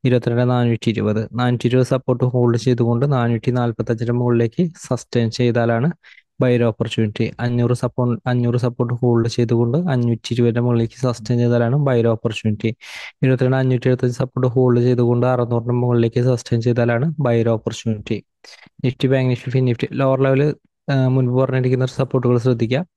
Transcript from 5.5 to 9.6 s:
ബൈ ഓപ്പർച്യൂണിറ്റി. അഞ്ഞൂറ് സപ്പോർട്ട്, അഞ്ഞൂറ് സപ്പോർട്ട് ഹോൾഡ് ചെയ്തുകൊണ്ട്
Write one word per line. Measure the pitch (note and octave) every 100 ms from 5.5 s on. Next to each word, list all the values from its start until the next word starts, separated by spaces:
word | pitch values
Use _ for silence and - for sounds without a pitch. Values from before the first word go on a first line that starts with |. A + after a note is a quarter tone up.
| A#2 A#2 A#2 C#3 - - - _ _
ബൈ | B2+ B2
ഓപ്പർച്യൂണിറ്റി. | A#2 - A#2 - A2 G#2+ A2+ -
അഞ്ഞൂറ് | B2 A#2+ A#2+
സപ്പോർട്ട്, | B2 B2 - B2 A#2 -
അഞ്ഞൂറ് | B2 A#2+ A#2+
സപ്പോർട്ട് | B2 A#2+ A#2+
ഹോൾഡ് | A#2+ B2 A#2 A2+
ചെയ്തുകൊണ്ട് | - A#2 A#2